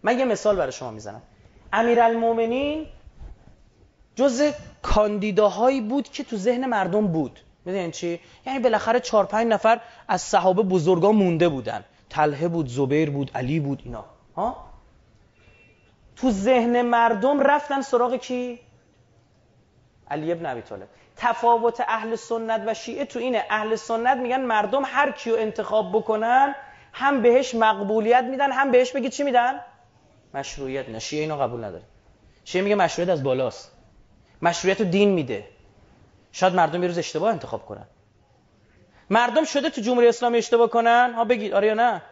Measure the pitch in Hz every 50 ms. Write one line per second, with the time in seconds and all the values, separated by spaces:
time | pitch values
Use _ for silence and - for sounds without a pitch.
0 | - 202 247 247 269 254 214 185 - 214 208 185 156 131 127 - 135 123 110 107
1 | 107 104 101 117 - _ _ _ _ - _ - - - - 208 226 240 240 240
2 | 233 226 233 233 233 226 233 226 226 226 233 262 277 285 302 311 311 294 - -
3 | - - _ - - - - - - - - _ _ _ _ _ _ _ _ _
4 | _ _ _ - 254 277 240 240 294 294 285 - - - - _ - - - 214
5 | 214 208 208 208 185 214 196 180 214 202 175 185 226 254 269 269 226 208 247 285
6 | 247 - - - 277 - 233 208 185 233 247 240 262 262 240 208 190 180 175 208
7 | 214 196 160 160 147 120 - - _ _ _ _ _ 175 185 196 180 170 156 -
8 | - 170 170 165 _ - - - _ 254 262 269 226 254 220 208 - 220 233 247
9 | 247 - - 214 196 196 - 220 233 233 220 190 - 220 226 226 - - - -
10 | - - 208 180 - - - 190 175 190 185 185 220 185 185 185 151 165 185 175
11 | 165 202 214 214 196 180 170 160 175 170 147 131 113 107 113 104 95 _ _ _
12 | _ _ - - 151 151 143 135 160 175 165 170 156 127 120 131 139 131 139 151
13 | 160 151 143 139 139 131 - - 131 123 151 165 147 139 139 131 - 123 120 110
14 | 104 - - _ _ _ _ - 190 233 262 - - - - - _ _ _ _
15 | _ _ _ _ _ _ _ _ _ _ _ _ _ _ _ _ _ _ _ _
16 | _ _ _ - - 262 220 190 196 214 262 247 226 240 240 240 247 240 240 233
17 | 233 233 226 202 202 269 285 285 269 269 285 294 285 - 277 277 262 - - 233
18 | 240 247 247 247 - - 254 247 247 247 240 240 _ _ _ _ _ _ _ _
19 | _ _ _ _ _ _ _ _ _ _ _ _ _ _ _ _ _ _ _ _
20 | _ - 143 151 151 160 175 165 170 151 127 117 110 - 107 95 95 - _ _
21 | _ _ _ - - 240 226 - - 233 240 226 220 233 226 233 247 190 220 220
22 | 214 226 226 220 - - 233 226 226 220 226 220 196 220 220 214 - - 226 -
23 | 285 269 - 247 233 254 247 220 - - 208 214 214 214 220 220 - - 233 226
24 | 233 247 269 247 254 240 247 262 269 247 220 214 208 196 214 277 277 262 247 269
25 | 285 285 - - - 240 226 226 220 220 214 - 208 - 214 220 208 180 185 220
26 | 220 - 220 214 220 226 247 262 277 285 277 - - - - - - _ - -
27 | 254 277 285 262 214 240 233 262 269 247 - 226 226 220 214 196 202 196 214 220
28 | 214 220 240 254 247 233 269 262 277 285 254 262 277 277 254 247 254 247 - 277
29 | 233 262 - - 285 285 247 247 240 247 269 - - - _ _ _ _ _ _
30 | _ _ _ _ _ _ - 139 139 - - 143 139 131 131 135 131 120 110 110
31 | - - - 151 151 156 156 143 135 117 120 120 113 101 87 85 - _ _ _
32 | _ _ _ _ _ _ _ _ _ - - 180 190 202 214 202 185 160 - -
33 | 175 175 185 151 131 135 127 131 131 120 - - - - _ _ _ _ _ _
34 | _ _ _ _ _ _ _ _ - 170 170 - - 185 190 190 220 185 165 196
35 | 208 202 196 175 147 123 117 95 104 - _ _ _ _ _ _ _ _ _ _
36 | _ _ _ _ _ _ _ - 185 185 180 180 170 156 156 180 175 180 175 170
37 | 160 - - 151 170 220 226 156 - - - 104 - - 104 98 104 _ _ _
38 | _ _ _ _ _ _ _ _ _ _ _ _ _ _ _ _ _ _ _ _
39 | _ _ 190 226 240 240 220 302 320 311 - 285 269 320 - - 202 226 247 240
40 | 240 233 233 233 247 240 233 233 226 - - 233 233 226 233 233 233 233 233 240
41 | 247 247 233 226 233 214 247 220 208 202 - 196 202 214 214 220 233 247 214 170
42 | - -